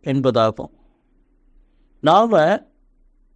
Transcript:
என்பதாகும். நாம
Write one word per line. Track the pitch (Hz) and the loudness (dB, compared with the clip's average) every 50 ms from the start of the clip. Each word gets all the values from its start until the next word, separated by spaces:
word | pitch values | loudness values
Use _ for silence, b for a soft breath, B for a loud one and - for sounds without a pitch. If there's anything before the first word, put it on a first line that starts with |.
| - | -8
என்பதாகும். | 147 135 139 127 131 117 117 113 110 107 - - - _ _ _ _ _ _ _ _ _ _ _ _ _ _ _ _ _ _ _ _ _ _ _ _ _ _ | -6 -4 -2 0 0 0 0 0 -2 -2 -6 -14 -16 _ _ _ _ _ _ _ _ _ _ _ _ _ _ _ _ _ _ _ _ _ _ _ _ _ _
நாம | - 147 165 196 226 233 214 170 151 165 202 - - _ _ _ _ _ _ _ _ _ _ _ _ _ _ | -2 0 2 2 2 2 2 2 2 0 -2 -4 -6 _ _ _ _ _ _ _ _ _ _ _ _ _ _